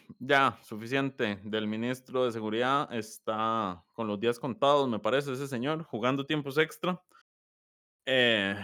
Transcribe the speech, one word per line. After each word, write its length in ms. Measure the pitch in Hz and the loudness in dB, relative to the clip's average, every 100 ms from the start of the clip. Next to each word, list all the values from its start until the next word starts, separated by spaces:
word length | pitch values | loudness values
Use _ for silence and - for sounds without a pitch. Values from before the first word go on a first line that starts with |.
| - - | -20 -8
ya, 400 | 131 139 131 107 | 2 4 4 2
suficiente 760 | - 107 113 139 139 131 110 98 | -8 -12 -4 -2 -2 -2 -2 -2
del 220 | 104 107 107 | -4 -2 -2
ministro 580 | 110 120 127 - 127 123 | -2 -4 -4 -4 0 0
de 60 | |
Seguridad, 600 | 113 107 113 123 143 - | -2 -4 0 2 0 -2
está 920 | 117 107 - - 110 110 113 98 90 _ | -6 -8 -10 -6 -2 0 0 -2 -6 _
con 140 | - 107 | -8 -4
los 140 | 101 | -2
días 180 | 117 120 | -2 -2
contados, 500 | 139 107 139 143 131 | -4 2 4 4 4
me 100 | 107 | 0
parece, 340 | 107 135 139 | 0 0 0
ese 160 | 127 139 | -6 -6
señor, 340 | 120 135 160 | -4 -4 -4
jugando 420 | 160 113 123 139 139 | -6 -2 0 0 -2
tiempos 320 | 151 143 139 | -4 -2 0
extra. 440 | 156 - 175 180 _ _ _ _ _ _ _ _ _ _ - | 0 -2 -4 -4 _ _ _ _ _ _ _ _ _ _ 0
Eh, 500 | 131 120 110 98 98 | 4 4 4 2 -2